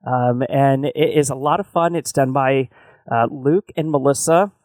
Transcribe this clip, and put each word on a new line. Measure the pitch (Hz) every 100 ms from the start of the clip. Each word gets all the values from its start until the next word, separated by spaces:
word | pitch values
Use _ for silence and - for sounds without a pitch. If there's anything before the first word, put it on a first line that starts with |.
| 127
Um, | 127 123 123 131
and | 139 139 135 143
it | - 160 156
is | 143
a |
lot | 131 143 170
of | 196
fun. | 175 170 170
It's | -
done | - 131
by, | 139 131 135 127 _ _ _ -
uh, | 117 120
Luke | 147 131 180 - -
and | 156
Melissa | 143 135 139 - 165 202 _